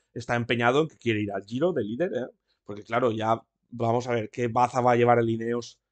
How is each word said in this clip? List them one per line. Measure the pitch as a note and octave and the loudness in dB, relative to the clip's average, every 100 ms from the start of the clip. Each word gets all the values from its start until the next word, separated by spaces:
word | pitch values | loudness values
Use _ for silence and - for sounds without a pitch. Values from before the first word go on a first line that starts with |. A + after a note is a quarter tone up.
| _ | _
está | - - A#2+ | -14 -4 -4
empeñado | A#2 A#2+ A#2+ C3+ | -2 2 2 2
en | D#3+ | 0
que | - | -2
quiere | A#2 G#2+ | -2 -2
ir | G#2 | -2
al | G2+ G2+ | -6 -8
Giro | B2 E3+ | -2 -2
de | D#3 | -2
líder, | G#2 A#2+ F3+ | -4 -4 -4
¿eh? | B2 B2+ - _ _ | -4 -8 -12 _ _
Porque | - G#2 | -16 -16
claro, | G#2 A#2 B2+ | -4 0 0
ya | A2 A2 A2+ - _ _ | 0 0 -2 -4 _ _
vamos | A#2+ A2+ A#2+ B2 | -4 0 0 0
a | |
ver | A#2+ G#2+ | -2 -2
qué | - A#2+ | -4 -2
baza | A#2+ B2 B2+ | 2 2 2
va | B2 | 4
a | A#2+ | 4
llevar | A#2+ A#2+ | 6 4
el | A#2 | 4
Ineos | A2+ A2+ A#2+ A#2 - _ | -2 -4 -6 -8 -18 _